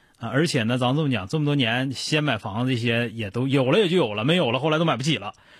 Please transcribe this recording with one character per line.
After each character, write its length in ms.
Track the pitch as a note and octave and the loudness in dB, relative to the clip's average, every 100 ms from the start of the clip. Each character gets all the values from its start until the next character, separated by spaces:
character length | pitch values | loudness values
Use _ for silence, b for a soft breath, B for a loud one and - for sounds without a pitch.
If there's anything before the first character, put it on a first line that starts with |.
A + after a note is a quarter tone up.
| b b | b b
啊， 100 | A#2 | -4
而 140 | B2+ E3 | 0 0
且 160 | C3+ | 0
呢， 160 | A2 B2+ | 0 0
咱 180 | B2 D3 | 0 0
这 60 | |
么 80 | D3 | 0
讲， 180 | A2+ F#2 | -2 -2
这 120 | D#3 | -2
么 60 | C#3+ | 0
多 100 | C#3+ | 2
年 380 | A2+ A#2+ C3+ | 2 0 -2
先 300 | A#2 - D3+ | -6 -2 0
买 140 | D3 A2 | 0 -2
房 260 | A2 G#2+ | -4 -4
子 80 | B2+ | -2
这 60 | B2 | 0
些 320 | A#2+ A#2 A#2+ | 0 0 -2
也 220 | A2+ G2+ | -6 -6
都 160 | A#2 C3+ | -4 0
有 240 | C#3 B2+ | 2 4
了 80 | F#3+ | 2
也 100 | F#3 | 4
就 80 | F3+ | 2
有 160 | A#2+ | 0
了， 100 | G#2 | 0
没 120 | B2+ F3+ | 2 2
有 160 | C3 | 2
了 80 | B2 | 2
后 100 | D#3 | 2
来 80 | D#3 | 2
都 80 | E3 | 2
买 100 | B2 | 0
不 60 | |
起 160 | C#3+ A2+ | 0 -2
了， 160 | G2+ - B B | -2 -14 B B